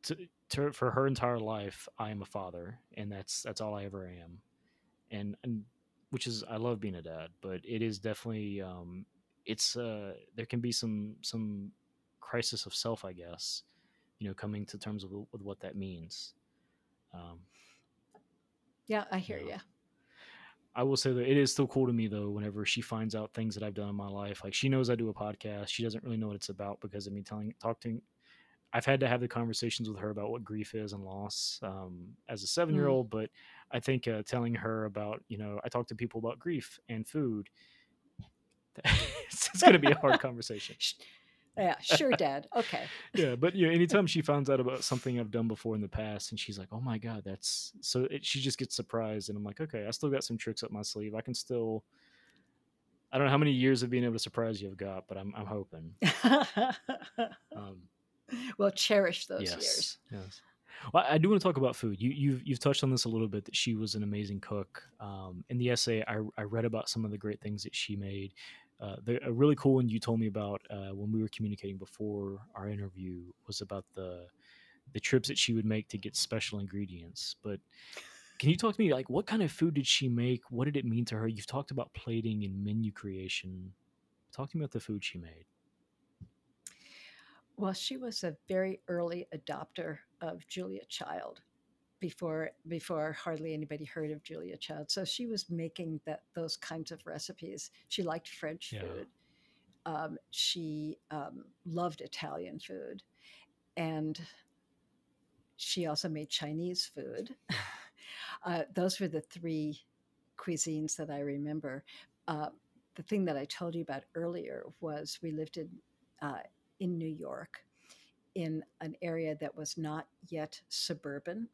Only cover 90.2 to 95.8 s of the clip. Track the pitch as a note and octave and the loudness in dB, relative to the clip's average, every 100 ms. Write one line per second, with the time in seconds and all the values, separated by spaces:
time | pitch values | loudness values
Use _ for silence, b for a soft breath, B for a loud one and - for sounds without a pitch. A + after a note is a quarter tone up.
90.2 | E3 E3+ - F#3 F#3 F#3+ - - - E2+ | -8 -8 -10 -8 -8 -8 -10 -10 -6 -6
91.2 | - - _ _ _ _ _ _ F3 - | -8 -14 _ _ _ _ _ _ -8 -4
92.2 | E3+ D#3+ D#3+ - D#3+ E3 - E3 D#3 D3+ | -4 -2 -4 -8 -8 -8 -4 -2 -2 -2
93.2 | - D#3+ D#3+ D#3 D3+ D3+ D3+ - D3+ D3+ | -4 -4 -4 -4 -4 -8 -8 -6 -4 -6
94.2 | - D#3+ F2+ - - D3+ D3+ - F#3+ - | -10 -10 -10 -10 -10 -8 -2 -2 -2 -4
95.2 | A#3+ G#3+ - E3+ E3 - | -4 -4 -4 -4 -4 -6